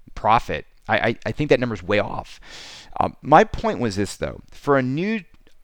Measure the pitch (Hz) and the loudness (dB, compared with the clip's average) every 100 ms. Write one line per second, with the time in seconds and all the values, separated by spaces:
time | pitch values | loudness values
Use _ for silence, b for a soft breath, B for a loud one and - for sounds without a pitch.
0 | - - 107 117 - 78 - _ - 110 | -18 -2 2 2 2 -6 -10 _ -2 0
1 | 113 - - - 147 131 123 104 90 104 | 0 -2 -4 -2 2 2 2 -4 0 2
2 | 98 - - - B B B B B - | 0 -4 -10 -16 B B B B B -4
3 | - - - 156 220 - 220 131 117 95 | -4 -4 4 6 6 0 -4 -2 -2 -2
4 | 95 - 71 50 - - - 139 127 143 | -4 -4 -8 -8 -16 -6 2 2 2 0
5 | 196 220 - - - - | -2 -4 -6 -20 -20 -20